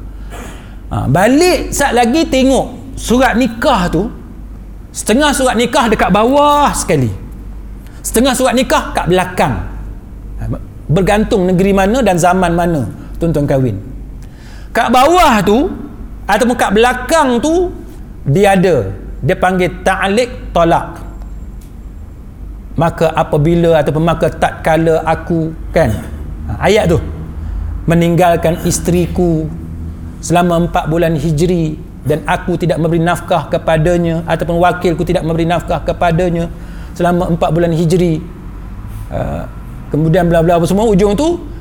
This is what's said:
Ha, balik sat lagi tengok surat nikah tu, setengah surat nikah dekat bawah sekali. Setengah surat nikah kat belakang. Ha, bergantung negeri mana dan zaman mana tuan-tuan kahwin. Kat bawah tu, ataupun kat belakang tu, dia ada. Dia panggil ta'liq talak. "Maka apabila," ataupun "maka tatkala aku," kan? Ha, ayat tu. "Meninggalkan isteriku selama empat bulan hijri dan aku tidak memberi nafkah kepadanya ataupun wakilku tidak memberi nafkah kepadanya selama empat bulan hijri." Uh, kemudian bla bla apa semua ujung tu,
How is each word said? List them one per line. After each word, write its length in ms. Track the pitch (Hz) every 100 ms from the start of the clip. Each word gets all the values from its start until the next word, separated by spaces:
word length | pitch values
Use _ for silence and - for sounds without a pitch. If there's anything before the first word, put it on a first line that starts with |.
| - - - - - - - - -
Ha, 160 | 104 110
balik 640 | 156 214 277 359 294 -
sat 240 | - 277
lagi 320 | 233 233 311 311
tengok 720 | 262 262 240 151 - - -
surat 400 | - 247 254 208
nikah 480 | 262 - 294 220 175
tu, 240 | 165 226 - - - - - - - -
setengah 400 | - - 233 302
surat 240 | 269 254
nikah 320 | 208 240 285 240
dekat 240 | 220 185
bawah 640 | 202 233 285 294 294 262
sekali. 360 | - - 156 117 95 - - - - - - - -
Setengah 320 | - 220 262
surat 200 | 254 254 240
nikah 320 | - 294 -
kat 160 | - 156
belakang. 480 | 185 180 - 170 95 - - - - - - - -
Ha, 80 | 113 - - - -
bergantung 560 | 170 180 208 214 220 180
negeri 240 | 175 190
mana 320 | 196 190 254
dan 160 | 202 175
zaman 320 | 175 185 175
mana 360 | 170 175 160 104 - - -
tuan-tuan 240 | 170 151 143
kahwin. 320 | 139 127 98 - - - - - - - - -
Kat 160 | 220 233
bawah 480 | 247 285 359 311 214 202
tu, 240 | 220 359 - - - - - -
ataupun 300 | 202 233 240
kat 160 | 233
belakang 640 | 202 240 247 - 330 269 240
tu, 320 | 302 339 349 - - - - - 139
dia 320 | 160 202 196
ada. 320 | 185 139 98 98 - -
Dia 160 | 135
panggil 480 | 185 180 185 180 -
ta'liq 720 | 190 185 196 208 247 - -
talak. 480 | 175 170 151 - - - - - - - - - - - - - - - - - - - -
"Maka 320 | 160 160 160
apabila," 720 | - 160 156 151 170 170 160
ataupun 220 | 151 151 165
"maka 240 | 160 160
tatkala 720 | - - - 165 160 165 160
aku," 480 | 160 160 - 165 160 160 -
kan? 160 | 170 135 104 - - - - -
Ha, 240 | 107 165
ayat 160 | 208 180
tu. 160 | 165 - - - - - - - - -
"Meninggalkan 720 | 170 170 170 175 170 160 175
isteriku 880 | 175 - - 175 165 - 175 160 156 - - - - - - -
selama 460 | - 170 180 170 170
empat 180 | 180 151
bulan 320 | 165 165 160
hijri 560 | 160 147 180 175 156 151 - - 131
dan 160 | 151 -
aku 260 | 185 -
tidak 240 | 170 165 156
memberi 240 | 160 165
nafkah 480 | 170 165 - 175 139
kepadanya 720 | 165 - 160 165 175 170 165 165
ataupun 340 | 165 160 170
wakilku 400 | 175 175 185 165
tidak 240 | 170 175 156
memberi 220 | 165 165
nafkah 340 | 170 165 160
kepadanya 640 | - 170 175 160 180 170 165 - - - -
selama 400 | - 175 175 175
empat 160 | 165 175
bulan 240 | 160 170
hijri." 480 | 160 165 175 175 160 - - - - - - - - -
Uh, 340 | - - - - - - - -
kemudian 380 | 147 160 156 170
bla 160 | 170
bla 160 | 165 170
apa 80 | 165
semua 180 | 190 226
ujung 320 | 190 202 202
tu, 240 | 320 349 - -